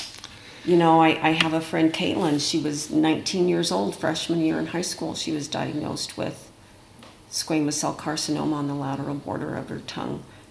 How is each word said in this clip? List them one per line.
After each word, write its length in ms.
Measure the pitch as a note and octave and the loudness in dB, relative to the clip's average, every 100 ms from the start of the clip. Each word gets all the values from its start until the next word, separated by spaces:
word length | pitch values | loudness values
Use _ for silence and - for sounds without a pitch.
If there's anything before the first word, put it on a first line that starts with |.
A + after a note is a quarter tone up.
| - - - - - - | -4 -8 -16 -16 -18 -6
you 120 | - F3 | 4 6
know, 240 | E3 D#3+ | 8 8
I, 80 | D#3+ - | 6 4
I 100 | D#3 | 2
have 220 | D#3+ E3 | 2 2
a 60 | D#3+ | 0
friend, 320 | D#3+ E3+ D#3+ | 0 2 2
Caitlin, 460 | D#3+ F3+ - E3+ D3 | 2 0 2 2 2
she 220 | C#3 E3 | 0 0
was 280 | D3 D3 - | 0 -2 0
nineteen 580 | D#3 D#3+ D#3 - F#3+ F3+ | 2 4 2 0 2 4
years 240 | E3+ E3+ | 4 2
old, 240 | F#3 G3 - | 0 0 -2
freshman 420 | C#3+ E3 - E3+ | -2 -2 0 2
year 180 | D#3+ D#3 | 2 0
in 60 | D#3+ | -2
high 160 | E3+ | -2
school. 340 | F3+ - E3 - | -4 -4 -4 -4
She 160 | - | -4
was 160 | D3+ C#3+ | -4 -4
diagnosed 680 | - - - - D3+ - - | -4 -4 -4 -4 -4 -6 -6
with 360 | - - - - - - - - - - - | -6 -6 -14 -20 -20 -20 -20 -20 -20 -20 -8
squamous 400 | - - D#3 D3 | -6 0 2 2
cell 220 | D3+ D3 - | 0 -2 -2
carcinoma 560 | - D#3 - D3 D3 | -4 -2 0 0 0
on 160 | D3 C#3+ | 0 -2
the 60 | |
lateral 420 | C#3+ C#3 C#3 C#3+ C#3+ | -2 -2 -4 -4 -6
border 400 | - - D3+ - | -4 -4 -4 -6
of 140 | - | -6
her 100 | - | -8
tongue. 420 | - - - - - - - | -8 -8 -6 -6 -10 -20 -4